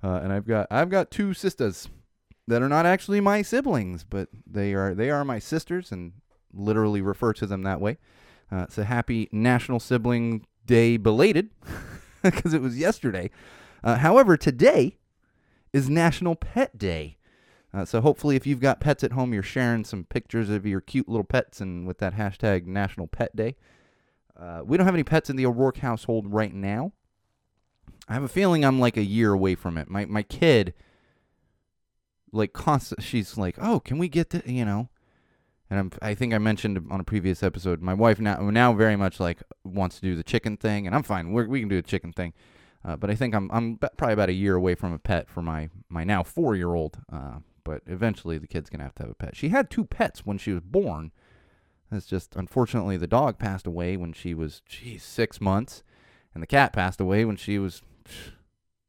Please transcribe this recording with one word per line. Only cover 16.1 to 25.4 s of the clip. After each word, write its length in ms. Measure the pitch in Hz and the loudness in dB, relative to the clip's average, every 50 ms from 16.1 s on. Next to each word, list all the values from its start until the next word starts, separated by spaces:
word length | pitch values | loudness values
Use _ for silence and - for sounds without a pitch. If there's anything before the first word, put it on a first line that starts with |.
| - - 180 170 165 | 2 2 -2 -2 -2
Pet 420 | - - - - 240 269 - - | -2 -6 -4 0 -2 -2 -2 -2
Day. 400 | 101 104 92 85 80 76 73 - _ _ _ _ _ _ _ _ _ _ _ - | -6 -4 -4 -2 -4 -6 -10 -14 _ _ _ _ _ _ _ _ _ _ _ -6
Uh, 120 | 98 90 | -6 -4
so 160 | - - 113 | 0 0 4
hopefully 340 | 117 147 143 - - 147 139 | 4 4 4 4 2 2 2
if 100 | 131 - | 2 2
you've 140 | 139 143 120 | 0 -2 2
got 200 | 127 135 - - | 2 2 2 2
pets 240 | - 151 139 - - | 2 0 2 2 0
at 100 | 120 120 | -2 0
home, 200 | 131 127 123 117 | -2 -2 -2 -2
you're 80 | 101 | -4
sharing 420 | 95 - - 131 127 120 117 113 104 | -4 -4 -2 0 0 2 0 0 -2
some 200 | - - 98 85 | -6 -8 -10 -10
pictures 480 | - - - - - - 113 110 101 | -6 -6 -6 -6 -4 -4 -4 -2 0
of 120 | 104 101 95 | -2 -2 -2
your 160 | 107 98 95 | -2 -4 -4
cute 300 | - - - 135 - - | -6 -2 -2 -2 -2 0
little 160 | 117 110 98 | -2 -4 -2
pets 340 | - - 127 - - - - | 0 0 0 0 -2 -10 -12
and 280 | 101 95 90 87 90 | -10 -8 -8 -8 -8
with 100 | 92 92 | -8 -6
that 160 | - 104 92 95 | -4 -4 -4 -2
hashtag 540 | 110 107 98 98 - - 110 98 92 87 | -4 -4 -6 -4 -2 0 2 2 0 -2
National 400 | 90 92 101 101 95 - - 85 | -4 -2 -2 -2 -2 -4 -8 -10
Pet 280 | 78 - - 117 - - | -10 -4 -4 -4 -4 -2
Day. 200 | 107 107 120 139 _ _ _ _ _ _ _ _ _ _ _ _ _ _ _ _ - | -4 -4 -4 -6 _ _ _ _ _ _ _ _ _ _ _ _ _ _ _ _ -18
Uh, 220 | 87 87 85 82 - | -16 -14 -14 -12 -2
we 140 | 107 143 | 0 2
don't 80 | 180 185 | 4 4
have 100 | 190 185 | 4 2
any 80 | 170 139 | 0 0
pets 240 | - 160 160 - | 2 2 2 2
in 100 | - 135 | 0 -2
the 80 | 131 | 0